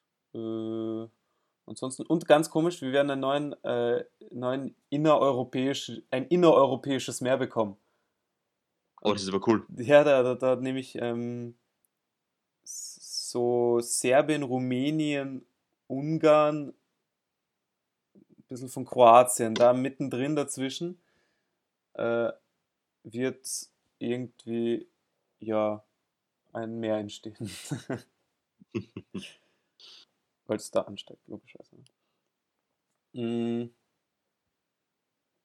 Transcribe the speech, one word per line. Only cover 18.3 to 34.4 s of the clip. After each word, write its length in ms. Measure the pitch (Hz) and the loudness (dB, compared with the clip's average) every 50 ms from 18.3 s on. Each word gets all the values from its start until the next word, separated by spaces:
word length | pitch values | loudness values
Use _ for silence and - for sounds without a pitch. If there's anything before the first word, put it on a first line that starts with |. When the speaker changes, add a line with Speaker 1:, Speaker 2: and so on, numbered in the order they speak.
| _ _ - - | _ _ -18 -16
Speaker 1:
bisschen 220 | 131 120 135 123 | -14 -12 -12 -12
von 160 | - 135 123 | -10 -10 -10
Kroatien, 680 | - - 123 123 113 113 123 127 - - - 120 113 113 | -2 4 8 10 12 12 12 10 8 4 -2 0 0 2
da 180 | 113 120 123 123 | 4 6 6 6
mittendrin 640 | 127 131 135 135 - 147 131 - 123 131 147 156 147 | 4 0 -4 -4 -6 -6 -4 -4 -4 -2 -2 -2 -2
dazwischen, 600 | 139 143 - 131 131 135 135 - 170 175 180 - _ _ _ _ _ _ _ _ _ _ _ _ _ _ _ _ _ _ - | -4 -4 -6 -6 -6 -6 -6 -6 -8 -10 -10 -12 _ _ _ _ _ _ _ _ _ _ _ _ _ _ _ _ _ _ -8
äh, 360 | - 113 117 120 117 117 - - - _ _ _ _ _ _ _ _ _ _ _ _ - | -4 -2 -2 0 0 0 -2 -4 -8 _ _ _ _ _ _ _ _ _ _ _ _ -18
wird 420 | 120 107 117 131 131 131 - - - - - - - _ _ _ _ _ - | -12 -8 -4 -4 -4 -4 -6 -10 -10 -10 -10 -12 -14 _ _ _ _ _ -10
irgendwie, 880 | 120 120 120 123 127 120 _ _ - 117 117 117 117 117 117 113 - - _ _ _ _ _ _ _ _ _ - | -6 -4 -4 -4 -6 -10 _ _ -12 -8 -4 -2 -2 0 -2 -2 -4 -10 _ _ _ _ _ _ _ _ _ -14
ja, 440 | 107 110 110 107 107 107 107 107 - _ _ _ _ _ _ _ _ _ _ _ _ _ - | -8 -4 -2 0 0 -2 -4 -6 -12 _ _ _ _ _ _ _ _ _ _ _ _ _ -12
ein 260 | 117 113 113 113 117 | -10 -10 -10 -8 -6
Meer 180 | 113 110 107 107 | -4 -2 -2 -4
entstehen. 520 | 104 104 - - - 110 104 - 113 98 92 - - - 143 117 - - 131 113 - _ _ _ _ _ _ _ _ _ _ _ - _ - | -4 -6 -12 -14 -16 -16 -14 -12 -12 -12 -12 -12 -12 -10 -10 -10 -8 -10 -10 -10 -10 _ _ _ _ _ _ _ _ _ _ _ -18 _ -12
<laughs> 240 | 113 95 - - 92 - _ - 98 - - - _ _ _ _ _ _ _ _ _ - - - - - _ _ _ _ _ _ _ _ | -12 -12 -12 -16 -20 -18 _ -16 -14 -14 -16 -20 _ _ _ _ _ _ _ _ _ -20 -20 -20 -20 -20 _ _ _ _ _ _ _ _
Weil's 260 | - 107 104 - - | -8 -8 -8 -8 -6
da 100 | - 110 | -4 -4
ansteigt, 460 | - - 101 - - - - - _ - | -4 -6 -8 -18 -18 -20 -20 -20 _ -18
logischerweise. 480 | - 104 _ _ - - - _ _ - 50 _ _ _ _ _ _ _ _ _ _ _ _ _ _ _ _ _ _ _ _ _ _ _ _ _ - | -18 -18 _ _ -20 -20 -20 _ _ -20 -20 _ _ _ _ _ _ _ _ _ _ _ _ _ _ _ _ _ _ _ _ _ _ _ _ _ -12
Mm. 560 | 127 117 113 117 117 117 117 117 120 120 120 _ _ _ _ _ _ _ _ _ _ _ _ _ _ | -8 -6 -4 -4 -2 -2 -2 -4 -4 -6 -8 _ _ _ _ _ _ _ _ _ _ _ _ _ _